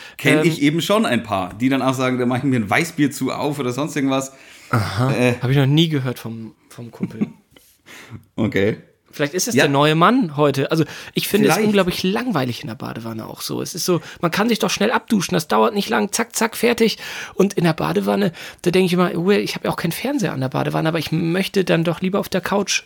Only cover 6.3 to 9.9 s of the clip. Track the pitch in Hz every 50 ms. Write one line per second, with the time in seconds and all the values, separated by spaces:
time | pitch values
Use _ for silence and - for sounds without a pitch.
6.3 | 113 113 113 110 - _ _ - - - 120 117 - - - 110 110 - - -
7.3 | - - _ _ _ - _ _ _ _ _ - - - - - 117 107 - _
8.3 | _ - 110 101 - 98 98 107 - - - _ _ _ _ _ - - 147 147
9.3 | 170 185 - - - 123 160 147 139 139 147 151